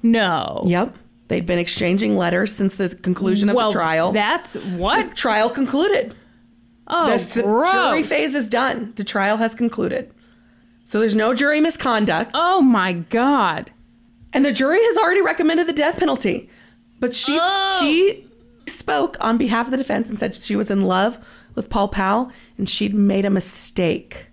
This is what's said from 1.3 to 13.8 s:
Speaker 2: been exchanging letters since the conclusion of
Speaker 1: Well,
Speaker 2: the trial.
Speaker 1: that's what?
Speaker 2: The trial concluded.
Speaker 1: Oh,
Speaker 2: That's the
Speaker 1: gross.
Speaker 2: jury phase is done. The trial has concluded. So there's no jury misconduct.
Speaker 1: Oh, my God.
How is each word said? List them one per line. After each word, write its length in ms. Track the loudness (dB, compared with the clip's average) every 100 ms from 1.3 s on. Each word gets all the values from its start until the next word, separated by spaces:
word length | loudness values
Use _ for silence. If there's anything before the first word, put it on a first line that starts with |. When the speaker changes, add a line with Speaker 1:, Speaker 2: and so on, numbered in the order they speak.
| -4 -2
Speaker 2:
been 140 | -2
exchanging 580 | -2 -2 0 0 0 0
letters 380 | 0 0 -2 -2
since 220 | -2 -2
the 120 | -4
conclusion 580 | -4 -4 -2 0 2 2
of 80 | 2
Speaker 1:
Well, 140 | 2
Speaker 2:
the 60 | 0
trial. 340 | 0 0 0
Speaker 1:
that's 440 | 0 0 -2 -4 -8
what? 560 | -8 -4 0 0 -2
Speaker 2:
The 40 | -4
trial 360 | -2 2 0
concluded. 640 | 0 -2 0 0 0 -2 -12 -20 _ _ _ _ _ -4
Speaker 1:
Oh, 180 | 0 2
Speaker 2:
That's 300 | 0 -2 -2
the 80 |
Speaker 1:
gross. 280 | 0 2 2
Speaker 2:
jury 300 | 2 2 0
phase 320 | 0 -2 0
is 160 | -2 0
done. 440 | 0 0 -2 -8 -8
The 80 |
trial 340 | -6 -2 0 0
has 160 | -2
concluded. 580 | 0 -4 -2 -4 -4 -8 -18 _ _ _ _ _ _ -6
So 140 | 0
there's 140 | 2 2
no 200 | 0 2
jury 260 | 2 2
misconduct. 680 | 2 0 0 0 0 0 -2
Speaker 1:
Oh, 280 | 0 2 4
my 320 | 4 4 2
God. 760 | -2 -2 0 2 2 0 -2 -8 _